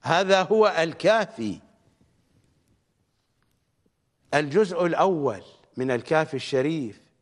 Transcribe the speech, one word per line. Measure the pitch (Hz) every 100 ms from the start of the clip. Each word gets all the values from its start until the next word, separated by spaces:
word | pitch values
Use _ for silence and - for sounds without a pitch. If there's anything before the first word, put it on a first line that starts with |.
هذا | - 165 196 190
هو | 165 220 214
الكافي، | 165 165 143 175 220 190 - 110 80 _ _ _ _ _ _ _ _ _ _ _ _ _ _ _ _ _ _ _ _ _ _ _ _ _ _ _
الجزء | 143 147 160 208 175 175
الأول | 151 180 170 139 98 - _ _ -
من | 131
الكافي | 123 - 156 156
الشريف، | 135 - 135 139 160 120 - _ _